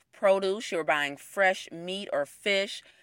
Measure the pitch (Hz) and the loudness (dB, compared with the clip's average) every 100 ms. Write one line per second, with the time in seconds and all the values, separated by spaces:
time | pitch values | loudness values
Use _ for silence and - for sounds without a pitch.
0 | _ - 202 190 190 202 - 180 156 151 | _ 0 4 4 2 -2 -4 -2 0 0
1 | 143 143 - - 190 190 - 165 175 190 | 0 -4 -8 2 2 2 -6 -12 -8 -8
2 | 202 139 143 - - 196 202 - - _ | -4 -4 -4 -4 -2 0 -2 -8 -16 _